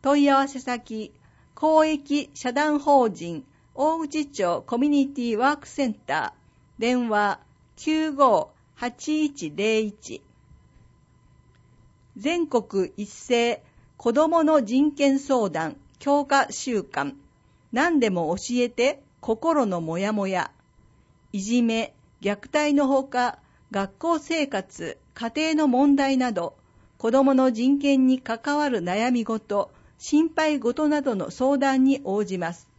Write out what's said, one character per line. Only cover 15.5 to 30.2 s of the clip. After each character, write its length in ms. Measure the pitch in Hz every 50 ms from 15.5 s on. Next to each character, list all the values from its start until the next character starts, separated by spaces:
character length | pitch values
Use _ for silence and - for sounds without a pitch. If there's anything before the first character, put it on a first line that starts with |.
談 260 | 151 160 160 156 - - _ _ _ _
強 260 | - 277 285 285 285
化 280 | 277 277 277 - -
週 320 | - - - 269 240 202 180
間。 340 | - - - - 285 269 - _ _ _ _ _ _ _ _ _ _
何 260 | - 240 302 349 339 285
で 120 | 233 214
も 220 | 185 175 170 151 175
教 60 | 196 - -
え 180 | 240 247 240 233
て、 340 | 240 - 240 277 302 - _ _ _ _
心 460 | - - 220 220 - 330 320 302 247
の 140 | 208 185 170
モ 180 | 165 160 165 175
ヤ 140 | 196 208
モ 160 | 220 208 196 190
ヤ。 240 | 190 180 - - _ _ _ _ _ _ _ _ _ _ _ _ _ _ _ _
い 100 | - 196
じ 200 | 190 208 233 247
め、 340 | 233 226 226 226 226 - _ _ _ _ _ _
虐 280 | - 202 202 202 - - -
待 200 | 302 302 294 285
の 120 | 285 285
ほ 160 | 262 277 269
か、 380 | 277 277 - 247 247 240 - - _ _ _ _ _ _
学 260 | - 196 196 196 -
校 220 | _ - 330 339 311
生 260 | 311 - 330 320 294
活、 520 | 277 - 196 185 _ - - 170 156 - _ _ _ _
家 180 | - 240 226 -
庭 200 | 302 311 320 311
の 100 | 302 311
問 300 | 277 240 254 285 285 277
題 200 | 277 277 269 269
な 140 | 262 254 247
ど、 240 | 214 175 170 - - _ _ _ _ _ _ _ _
子 140 | _ - 226
ど 140 | 226 269 269
も 100 | 277 269
の 160 | 254 262 262
人 260 | 233 220 240 262 285 277
権 260 | 285 277 277 269 262
に 140 | 254 262 254
関 360 | _ - 226 226 - 294 285
わ 120 | 294 294 285
る 160 | 247 202 175
悩 260 | 175 185 208 226 254
み 140 | 247 240 220
事、 480 | 220 220 220 - _ 202 202 - - - - _ - _ _
心 300 | - - - 294